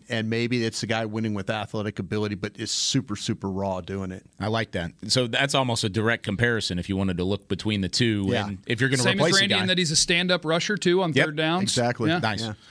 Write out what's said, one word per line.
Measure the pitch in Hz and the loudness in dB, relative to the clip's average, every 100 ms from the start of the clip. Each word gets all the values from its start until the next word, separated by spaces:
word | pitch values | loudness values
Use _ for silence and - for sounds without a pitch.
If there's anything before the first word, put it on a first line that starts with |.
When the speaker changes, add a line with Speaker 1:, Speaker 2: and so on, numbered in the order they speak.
| - | -4
Speaker 1:
and | 117 110 | -4 0
maybe | 113 117 123 | 0 0 0
it's | 113 - | 0 -2
the | 107 | -2
guy | 110 | -2
winning | 113 110 110 | -2 -2 -2
with | 104 95 | -2 -2
athletic | 110 104 110 104 - | -4 -4 -4 -4 -4
ability, | 92 107 107 | -4 -2 -2
but | 98 104 - | -2 -6 -8
is | 110 | -6
super, | - - 135 - | -2 0 0 -2
super | 104 - 107 98 | -6 -4 -4 -2
raw | 95 98 92 | -2 -2 -4
doing | 85 98 92 | -4 -6 -6
it. | 92 - - | -8 -14 -6
Speaker 2:
I | 101 | -2
like | 113 110 | 0 -2
that. | 95 85 - 110 | -4 -4 -6 -2
So | 131 120 | 0 2
that's | 127 139 | 2 2
almost | 143 127 117 | 2 0 0
a | 110 | 0
direct | 95 110 113 | 0 0 0
comparison | - 95 120 113 - 87 | -2 0 2 2 -2 -4
if | 87 | -2
you | 95 | 0
wanted | 98 87 | 0 0
to | |
look | 90 101 - | -2 -2 -4
between | 95 110 104 | -4 0 0
the | 90 | 0
two. | - 120 104 98 | 2 2 2 2
Speaker 1:
Yeah. | 120 104 | 0 -2
Speaker 2:
And | 95 - | -8 -4
if | 117 | 0
you're | 131 | 2
gonna | 127 | 2
Speaker 3:
Same | 120 190 | 2 2
Speaker 2:
replace | 160 | 4
Speaker 3:
as | 190 | 4
Speaker 2:
a | |
Speaker 3:
Randy | 196 | 2
Speaker 2:
guy. | 202 | 2
Speaker 3:
in | 185 | 2
that | 180 | 0
he's | 165 | 2
a | |
stand-up | 156 - 175 180 180 | 2 2 2 2 0
rusher, | 160 165 - | 2 0 0
too, | 208 180 180 | 0 4 4
on | 180 | 4
Speaker 2:
Yep. | 131 160 | 2 2
Speaker 3:
third | 151 | 0
downs. | 156 175 | 0 2
Speaker 1:
Exactly. | 196 127 120 120 120 | 2 2 0 2 0
Speaker 3:
Yeah. | 170 | 2
Speaker 2:
Nice. | 110 104 | 0 -2
Speaker 1:
Yeah. | 113 104 | -6 -8